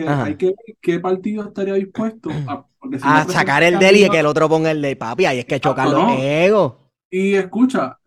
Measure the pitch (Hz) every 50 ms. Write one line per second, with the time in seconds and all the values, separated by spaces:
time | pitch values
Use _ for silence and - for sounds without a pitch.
0 | 160 156 147 139 120 101 101 - 185 185 190 - - - - _ - - 170 175
1 | 175 185 185 185 - 214 208 214 208 202 - - 196 196 196 196 190 190 - -
2 | 220 226 220 - - 160 151 151 143 135 143 - - _ _ _ - 131 131 127
3 | 123 139 151 156 156 175 175 175 147 127 139 147 160 170 175 196 190 190 202 208
4 | 196 185 - 160 151 151 151 156 156 151 160 160 160 160 156 151 143 139 135 -
5 | 117 110 120 170 185 165 139 123 117 - 147 135 - 147 135 - - - 139 139
6 | - 147 139 131 131 139 147 156 175 190 214 214 175 135 - _ _ _ _ _
7 | _ _ 180 185 190 196 196 196 185 180 - 214 254 254 262 190 139 127 - -
8 | _